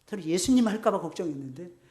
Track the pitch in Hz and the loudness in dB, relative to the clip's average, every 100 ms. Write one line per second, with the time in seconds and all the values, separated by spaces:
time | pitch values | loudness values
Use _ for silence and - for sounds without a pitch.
0 | _ 202 156 175 180 254 226 214 220 196 | _ -8 -2 0 4 4 4 2 2 0
1 | 165 - 175 139 135 131 175 - _ | -2 -4 -6 -6 -10 -12 -16 -18 _